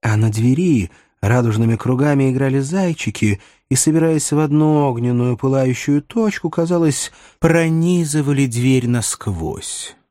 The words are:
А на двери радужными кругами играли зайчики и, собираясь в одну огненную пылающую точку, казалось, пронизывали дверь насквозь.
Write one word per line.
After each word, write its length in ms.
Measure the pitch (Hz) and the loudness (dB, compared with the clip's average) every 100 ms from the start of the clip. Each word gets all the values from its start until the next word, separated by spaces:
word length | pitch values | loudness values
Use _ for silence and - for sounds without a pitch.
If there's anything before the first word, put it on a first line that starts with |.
А 140 | 113 107 | 0 0
на 140 | 110 | 0
двери 600 | 107 120 135 180 135 87 - _ _ | 0 2 2 2 2 0 -8 _ _
радужными 560 | 98 123 120 110 113 113 | 0 2 2 0 0 0
кругами 540 | 120 127 147 143 135 | -2 0 2 2 2
играли 300 | 131 135 135 | 0 0 0
зайчики 800 | 135 185 185 160 - - 107 98 - _ _ | -2 -2 -2 -2 -6 -2 -2 -2 -8 _ _
и, 60 | |
собираясь 580 | 131 - 156 160 160 - | 0 2 2 2 0 0
в 60 | 147 | 0
одну 500 | 151 151 156 151 143 | 2 2 2 2 0
огненную 480 | 117 123 123 123 120 | 0 -2 0 0 0
пылающую 640 | 135 135 131 123 - 143 | 0 0 0 -2 0 -2
точку, 460 | - - 220 - 170 | 0 -2 -2 -2 -6
казалось, 640 | 165 165 175 160 139 - - - _ | -2 0 2 2 0 -6 -12 -20 _
пронизывали 1040 | 165 165 165 160 165 180 160 151 139 139 139 | 0 2 2 0 0 0 0 -2 0 0 0
дверь 420 | 117 123 131 120 | 0 2 2 2
насквозь. 1080 | 120 - - - 90 80 - - - - - _ | -2 -2 -6 -6 -6 -6 -8 -12 -12 -14 -18 _